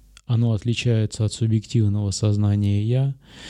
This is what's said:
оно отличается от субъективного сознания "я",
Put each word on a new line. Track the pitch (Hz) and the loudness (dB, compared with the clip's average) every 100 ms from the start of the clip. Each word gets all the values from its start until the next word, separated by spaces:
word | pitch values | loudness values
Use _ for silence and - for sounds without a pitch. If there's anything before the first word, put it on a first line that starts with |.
| - - - | -20 -20 -2
оно | 117 117 | 0 2
отличается | 110 120 113 123 110 107 - | 0 -2 -2 0 0 0 -2
от | 107 | -4
субъективного | - 113 110 - 120 104 101 101 | -2 0 0 0 0 0 0 -4
сознания | 92 107 104 104 101 101 101 | 0 0 2 2 2 2 0
"я", | 107 127 139 139 - - - | 0 0 0 -4 -14 -20 -18